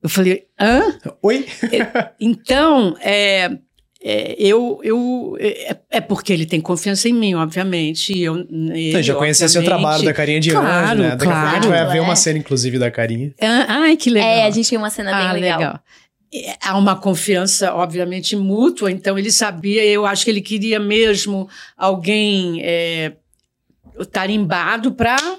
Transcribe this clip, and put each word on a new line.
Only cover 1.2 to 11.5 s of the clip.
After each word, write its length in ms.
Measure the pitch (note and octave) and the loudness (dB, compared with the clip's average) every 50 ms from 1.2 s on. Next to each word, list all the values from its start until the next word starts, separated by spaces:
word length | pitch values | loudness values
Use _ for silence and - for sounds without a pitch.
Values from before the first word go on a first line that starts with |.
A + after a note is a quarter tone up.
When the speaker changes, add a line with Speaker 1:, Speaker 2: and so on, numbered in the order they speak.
Speaker 2:
Oi? 240 | - G3+ A#3+ C4+ C4+ - - - - A3+ | 0 0 0 0 -4 -8 -8 -8 -4 -2
Speaker 1:
É, 380 | A#3+ A3+ A#3 - - B3+ - - _ _ | 0 -2 -2 0 -2 -4 -4 -4 _ _
então, 800 | G#3+ A3+ A#3 - _ - B3+ C4+ D4+ D#4+ D4+ C4+ A3+ F3+ D#3 - | -2 -2 -2 -2 _ 0 2 4 4 4 4 4 4 2 0 -2
é, 520 | - G3 G3+ G3+ G3+ G3+ G3 F#3+ F3+ F3 - - _ _ _ _ _ _ _ _ - | -2 0 2 2 2 2 2 2 0 -2 -4 -8 _ _ _ _ _ _ _ _ -6
é, 320 | - G#2 G#2+ - - - - | -2 -2 -2 -2 -4 -4 0
eu, 400 | - G3 G#3 A3+ B3 A#3+ G#3 - G3 | 2 4 4 4 2 0 -4 -6 -2
eu, 540 | G#3+ A3+ A#3+ B3 B3 B3+ B3 A#3 - - - | -2 0 0 0 -2 -2 -4 -4 -8 -8 -4
é, 380 | - G#3+ - - - - - - _ _ | -4 -4 -4 -4 -8 -10 -10 -10 _ _
é 100 | - A#3 | -4 -4
porque 320 | - - G#3 - - - F#3+ | -2 -2 -4 -4 0 -2 0
ele 140 | D#3+ D#3+ | 0 0
tem 120 | D#3+ - D#3+ | 0 -2 -2
confiança 480 | D#3+ - F3+ E3+ - G#3 G3 F#3+ - | 0 -2 -4 -2 -2 -4 -2 0 0
em 60 | A#3 A#3+ | 0 2
mim, 220 | A#3 A3 G3+ F#3 | 2 2 2 0
obviamente, 760 | E3 D#3+ D#3+ D#3+ F3+ F#3 F#3+ F3+ E3+ D#3 D3+ D#3+ D#3+ - - | 0 -2 -2 -2 -4 -2 -2 -2 -2 -2 -2 -2 -4 -4 -4
e 120 | G3 F#3 F3 | -2 -2 -2
eu, 120 | D#3+ D#3+ F3 F3 - | -2 -2 -4 -6 -8
ele, 420 | - D#3+ D#3+ D#3+ E3 E3 E3 D#3+ D#3+ | -6 -4 -4 -4 -4 -2 -2 0 0
Speaker 2:
Você 100 | F3+ D3+ | 0 2
já 100 | B2 C#3 | 2 0
conhecia 340 | C#3+ D3+ D3+ D3+ - E3+ | 0 0 2 2 2 2
seu 140 | D#3 - F3+ | 2 2 2
Speaker 1:
obviamente 180 | E3 F#3 F#3+ E3 D#3 | 2 2 2 2 2
Speaker 2:
trabalho 200 | D#3 D#3 D#3 - | 2 2 2 2
da 80 | D#3 D3 | 0 0
Carinha 260 | - D3+ D3 D3+ D#3 | 0 0 0 0 0
de 100 | D#3 E3 | 2 2
Speaker 1:
Claro, 440 | D#3+ - D#4+ G#3 F3 F3 F3+ G#3 A#3 G#3+ | 2 2 2 2 2 2 2 2 2 2
Speaker 2:
Anjo, 20 | F#3 | 2
né? 60 | - - | 0 0
Daqui 160 | B2+ C#3+ F3+ | 0 0 0
a 40 | E3+ | 2
pouco 20 | D#3 D#3 | 2 0
a 60 | D3+ | 0